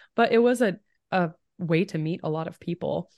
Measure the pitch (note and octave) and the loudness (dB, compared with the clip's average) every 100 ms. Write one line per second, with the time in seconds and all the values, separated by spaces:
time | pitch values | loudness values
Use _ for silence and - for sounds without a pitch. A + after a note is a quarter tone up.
0 | _ - A#3 A3+ A#3+ B3 A3+ - _ _ | _ 0 4 4 4 2 0 -2 _ _
1 | _ F#3 E3+ - _ - F3 E3 G#3 E3 | _ -2 -2 -4 _ -10 0 0 0 -2
2 | D#3 F3+ D#3 D#3 E3 E3 - E3+ C#3+ D3+ | -4 -4 -4 -6 -8 -10 -10 -6 -4 -4
3 | F3+ | -6